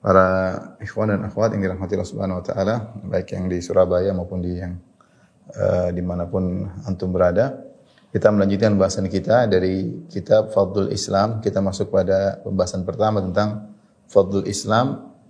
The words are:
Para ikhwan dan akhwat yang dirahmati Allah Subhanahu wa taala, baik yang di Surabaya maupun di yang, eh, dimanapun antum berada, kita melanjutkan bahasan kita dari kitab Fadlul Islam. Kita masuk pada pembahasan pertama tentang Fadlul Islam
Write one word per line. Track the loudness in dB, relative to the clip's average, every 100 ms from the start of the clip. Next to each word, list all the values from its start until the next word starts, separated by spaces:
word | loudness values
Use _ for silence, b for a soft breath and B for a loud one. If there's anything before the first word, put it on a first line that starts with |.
Para | 6 6 6 4 0 -4 -10 -14
ikhwan | -10 -2 0
dan | 0
akhwat | -2 -2 0 0
yang |
dirahmati | -2 -4 -4 -4
Allah | -4
Subhanahu | -4 -4 -4
wa |
taala, | -6 -2 -2 -2 -6 -12 -4
baik | -4 -4
yang | -6 -4
di | -4
Surabaya | 0 2 4 2 0
maupun | -2 -4 -6
di | -4 -6
yang, | -8 -10 -16 _ b b b b -20 -6
eh, | -2 0 -2 -4
dimanapun | -4 -6 -4 -2 -2 -4 -8 -10
antum | -8 -6 -4
berada, | 2 2 2 0 -4 -16 -20 b b b
kita | 2 4
melanjutkan | 4 2 4 2 4
bahasan | 2 0 -2
kita | -2 2 2 4
dari | 2 2 0 -4 -8 -10
kitab | -10 2 2 4
Fadlul | 0 0 0 -2
Islam. | -2 0 0 0 0
Kita | -2 0
masuk | -2 -2 0
pada | 0 2 2 2 -2
pembahasan | -6 0 2 0
pertama | -6 0 2 2
tentang | 0 0 0 -4 -12 B B B
Fadlul | _ 4 4 2
Islam | -2 -6 0 2 2 -2 -12 -20